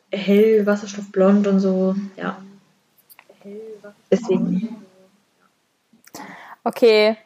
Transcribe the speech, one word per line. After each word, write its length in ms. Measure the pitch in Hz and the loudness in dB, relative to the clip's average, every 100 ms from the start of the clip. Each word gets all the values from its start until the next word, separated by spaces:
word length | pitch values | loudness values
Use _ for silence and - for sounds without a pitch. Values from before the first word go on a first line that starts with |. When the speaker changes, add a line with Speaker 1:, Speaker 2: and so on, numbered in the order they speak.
| _ | _
Speaker 1:
hell, 540 | 196 185 202 220 220 202 | -8 0 2 4 4 2
wasserstoffblond 840 | 208 - 208 - 196 190 208 202 | -2 -4 -14 -8 0 4 4 2
und 120 | 196 | 2
so, 360 | 190 190 190 190 202 - | 2 0 0 -2 -6 -10
ja. 220 | 180 190 196 196 _ _ _ _ _ - _ _ 202 208 220 214 202 - _ | -10 -10 -16 -20 _ _ _ _ _ -20 _ _ -20 -18 -18 -20 -20 -20 _
Deswegen. 760 | 190 - 185 180 185 226 - - _ _ _ _ _ _ _ _ _ _ _ _ - - - - - | -4 0 -2 -2 -4 -6 -12 -20 _ _ _ _ _ _ _ _ _ _ _ _ -20 -20 -20 -20 -10
Speaker 2:
Okay. 540 | 240 - 240 214 214 220 | -8 2 4 4 2 0